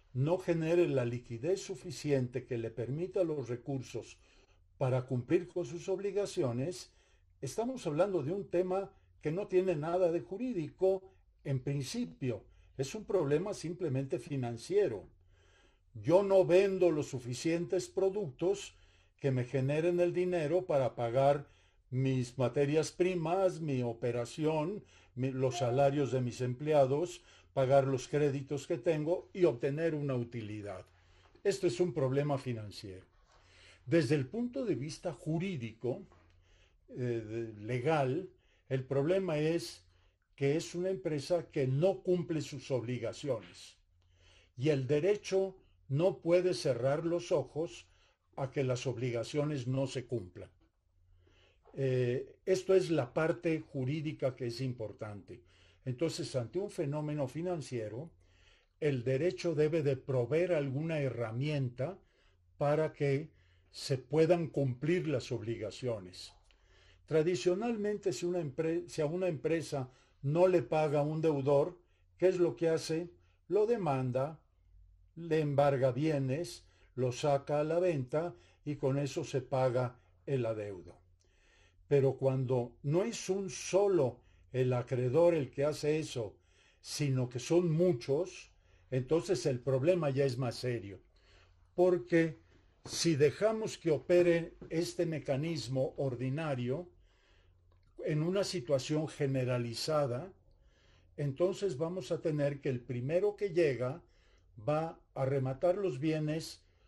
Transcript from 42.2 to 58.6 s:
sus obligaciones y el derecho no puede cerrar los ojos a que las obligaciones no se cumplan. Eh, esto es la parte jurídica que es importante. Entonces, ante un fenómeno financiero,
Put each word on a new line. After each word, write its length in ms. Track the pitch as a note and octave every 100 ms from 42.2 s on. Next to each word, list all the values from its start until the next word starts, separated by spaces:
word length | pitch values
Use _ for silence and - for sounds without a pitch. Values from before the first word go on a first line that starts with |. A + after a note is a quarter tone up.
| D#3+ D#3
sus 320 | - C#3 -
obligaciones 1080 | B2+ A2+ A#2+ A2 - C#3+ A2 F2 - - - _ _ _ _ - - _ -
y 140 | D3+
el 180 | C3+ B2+
derecho 720 | D3 F3+ G#3 - F#3+ F#3+ - _ _ -
no 300 | C#3 F#3+ -
puede 340 | E3 F3+ F3+
cerrar 520 | F3 C#3+ A#2 C3 D3+ E3
los 280 | F3 F3
ojos 560 | D#3+ B2+ D3 F3 - - _ _ _ _ -
a 120 | C3
que 140 | D3
las 240 | B2+ B2 C3+
obligaciones 800 | A2+ B2+ A#2 - D3 D3 C#3+ A#2+
no 200 | C3 C3+
se 180 | C3 -
cumplan. 440 | A#2+ F2+ - F#2+ _ _ _ _ _ _ _ _ _ _ _ _
Eh, 640 | - C3+ B2+ B2 C3 - - -
esto 280 | F#3 -
es 160 | F#3+ D#3
la 220 | D3+ B2
parte 460 | E3 D#3+ E3+ E3+ D#3
jurídica 760 | - C3+ B2+ D#3+ D3+ B2+ C3+ B2
que 100 | A#2+
es 140 | A#2
importante. 800 | C3 B2 G#2 G2+ A2 G2+ E2+ F2+ - _ - _
Entonces, 500 | C3 B2 D#3+ - C#3+ C3
ante 200 | A2+ F3+
un 120 | G3+
fenómeno 580 | - C#3+ D3+ D3+ D3+ C3+
financiero, 800 | D3+ F3+ E3+ - A#2+ G#2+ A2+ E3+ _ _ _ _ _